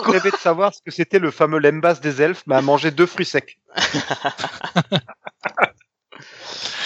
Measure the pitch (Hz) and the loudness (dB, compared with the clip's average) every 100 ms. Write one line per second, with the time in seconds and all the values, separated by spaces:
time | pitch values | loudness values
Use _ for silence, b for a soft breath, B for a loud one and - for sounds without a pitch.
0 | 202 185 185 196 180 165 196 - - 151 | 2 2 2 0 0 2 0 -2 -12 -6
1 | 170 190 165 - 156 156 147 151 170 160 | 0 2 0 2 2 4 2 4 2 0
2 | 147 131 151 151 - 131 139 143 156 143 | -2 0 0 0 0 2 4 2 2 2
3 | 175 - 180 143 - - _ - - 147 | 2 2 -2 -2 -4 -14 _ -4 -2 -2
4 | - 139 143 - - - 147 - - 180 | -4 -4 -4 -6 -10 -8 -4 -2 0 -2
5 | - - - _ - - - - _ _ | -4 -18 -20 _ -8 -2 -2 -2 _ _
6 | _ - B B B B B B | _ -20 B B B B B B